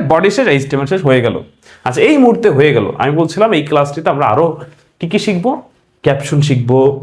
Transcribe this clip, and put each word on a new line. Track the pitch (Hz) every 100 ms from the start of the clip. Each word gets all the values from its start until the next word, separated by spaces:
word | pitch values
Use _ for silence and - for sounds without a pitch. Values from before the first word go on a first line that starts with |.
| 139
বডি | 160 196 202
শেষ, | 233
এইচটিএমএল | 139 139 139 139
শেষ | 190 147
হয়ে | 127 113
গেল। | 87 - _ _ - -
আচ্ছা, | 131 254
এই | 294
মুহূর্তে | 247 214 208 135
হয়ে | 147 120
গেল। | 98 -
আমি | 131 147
বলছিলাম | 156 196 220 170
এই | 147
ক্লাসটিতে | 151 143 156 170
আমরা | 143 131
আরো | 117 165 156 - - _ _
কি | 170
কি | 208 214
শিখবো, | 180 220 277 - _ _ _
ক্যাপশন | - 139 - 147 147
শিখবো, | 127 117 131 135 139